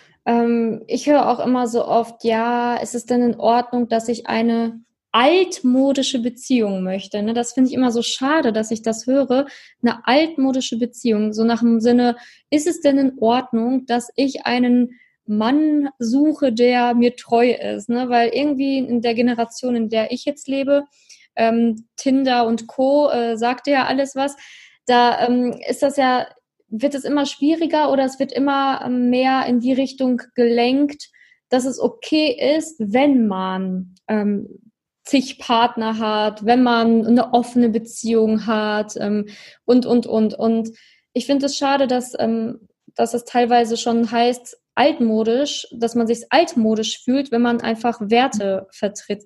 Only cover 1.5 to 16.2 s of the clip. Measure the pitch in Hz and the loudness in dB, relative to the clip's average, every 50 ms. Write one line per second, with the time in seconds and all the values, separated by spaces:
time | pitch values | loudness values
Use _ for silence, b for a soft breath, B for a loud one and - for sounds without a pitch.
1.5 | 254 247 247 226 226 233 - - 170 233 226 226 - - - 226 220 220 226 240 | 0 0 0 0 -2 -2 0 0 0 0 0 -2 -6 -6 -2 0 0 0 0 0
2.5 | 240 240 240 240 240 - - - - 240 - - 247 247 240 240 220 220 - 226 | 0 0 -2 -2 -2 -4 -4 -6 -8 -6 -4 -2 0 2 2 0 0 0 2 2
3.5 | 226 247 240 240 - 247 240 226 226 226 226 233 240 220 - - 226 226 226 233 | 2 2 0 -2 -2 -4 -2 0 -2 -2 -2 -2 -6 -6 -4 -4 -2 0 0 0
4.5 | 226 233 233 226 226 226 - _ _ _ _ _ - 220 247 294 339 381 370 349 | 0 0 -2 -4 -6 -10 -16 _ _ _ _ _ 2 4 4 4 4 4 2 0
5.5 | - - - 254 247 262 269 277 269 277 262 - - 247 226 247 240 - - - | -2 -2 0 2 2 4 2 2 2 0 -2 -2 -2 -4 -4 -4 -6 -8 -4 0
6.5 | 262 240 214 202 196 190 185 185 185 196 190 - - 208 208 220 233 240 240 240 | 0 2 2 0 -2 -2 -4 -4 -6 -6 -8 -8 -6 -4 -4 -2 -2 -2 -4 -2
7.5 | - 269 254 254 - 254 262 247 226 240 226 - - - 262 277 302 320 285 240 | 0 0 0 2 2 0 0 0 0 0 -2 -4 -4 -4 -2 0 0 2 0 0
8.5 | 208 220 214 - 226 220 - 226 220 226 - 254 262 277 269 262 247 262 285 285 | 0 -2 -2 -4 -4 -4 -4 -4 -6 -4 -2 0 0 0 2 2 0 0 0 -2
9.5 | B B B B B _ - 240 - - - 226 247 294 320 320 330 285 262 269 | B B B B B _ -2 -2 -2 -2 0 2 2 2 2 2 0 -2 -2 0
10.5 | 254 262 254 - 247 226 247 240 - - - 240 214 208 214 214 214 214 226 226 | 0 -2 -4 -4 -4 -4 -4 -6 -6 -4 -2 0 0 0 0 -2 -2 0 0 0
11.5 | 233 226 233 233 233 226 214 240 240 247 247 240 233 B B B B B B _ | 2 2 2 2 2 2 4 4 4 4 4 2 0 B B B B B B _
12.5 | 285 302 302 349 330 - - 285 269 277 277 262 254 - 220 226 233 254 254 - | -2 0 0 -2 -2 0 2 2 2 4 2 0 0 0 0 2 2 0 0 -2
13.5 | - 226 226 240 262 262 254 - 240 240 233 - - - 277 269 262 - - - | -2 -2 0 0 -2 -2 -2 -2 -4 -4 -4 -4 -4 -2 -2 -2 -4 -4 -4 -2
14.5 | 240 247 247 247 247 247 247 247 B B B B B _ _ - 214 208 214 233 | 0 0 2 2 2 2 2 0 B B B B B _ _ -4 -2 -2 0 2
15.5 | 269 302 311 302 302 294 285 277 - - 240 226 240 277 | 2 2 2 2 0 0 -2 -2 -6 -6 -4 -2 0 2